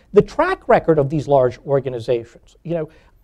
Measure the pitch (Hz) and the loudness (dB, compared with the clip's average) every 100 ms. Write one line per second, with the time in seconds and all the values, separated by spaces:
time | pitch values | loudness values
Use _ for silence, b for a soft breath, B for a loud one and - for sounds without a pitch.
0 | b - 202 - 339 381 - 208 - 156 | b 0 0 0 -4 -2 2 2 2 0
1 | 135 156 131 143 127 117 156 139 131 123 | 0 -2 0 2 2 -2 -4 -4 -2 -8
2 | 113 123 117 - _ _ 156 170 156 b | -4 -4 -4 -20 _ _ -8 -8 -8 b
3 | b b | b b